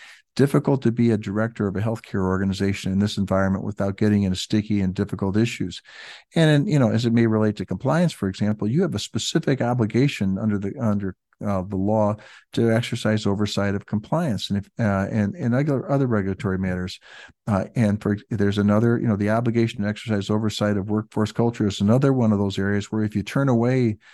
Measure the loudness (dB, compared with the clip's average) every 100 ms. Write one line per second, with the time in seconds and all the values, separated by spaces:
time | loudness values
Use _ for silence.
0 | -20 -20 _ 0 2 4 2 0 0 2
1 | 2 2 0 -2 -4 -2 -4 -2 -4 -4
2 | -6 -2 0 2 0 0 -2 -2 -2 0
3 | 0 0 0 2 2 0 -4 -4 -4 0
4 | 2 2 2 -2 -2 -2 0 0 -2 -2
5 | -4 -2 -2 2 0 -2 -8 -10 _ -20
6 | -20 -20 _ 2 4 4 2 2 2 2
7 | 2 2 4 4 2 -2 -6 -4 0 0
8 | 0 0 -4 -2 -2 0 0 0 0 -2
9 | -6 -6 -2 -2 0 0 0 0 0 2
10 | 0 0 -2 0 0 0 -4 -4 -2 0
11 | -4 -10 _ -10 -4 -4 -2 -2 0 2
12 | 2 0 -8 -20 _ 0 2 2 0 -4
13 | 0 0 0 0 -2 -2 -2 -2 -4 -6
14 | -2 -2 -2 -4 -4 -6 -6 -2 0 0
15 | 0 0 -2 -2 -2 0 0 -2 0 0
16 | 2 0 -2 -2 -2 -2 -2 -4 -6 -10
17 | -20 -20 -20 _ -2 -2 0 0 2 2
18 | 0 -2 -4 0 0 2 4 4 4 2
19 | 0 0 0 0 0 0 0 -2 -6 -4
20 | -4 -4 0 0 0 0 0 0 -2 -4
21 | -4 -2 -2 0 0 2 -2 0 2 4
22 | 4 2 2 2 0 0 -2 -2 -2 -4
23 | -2 -2 -4 -2 0 2 2 2 0 -2
24 | _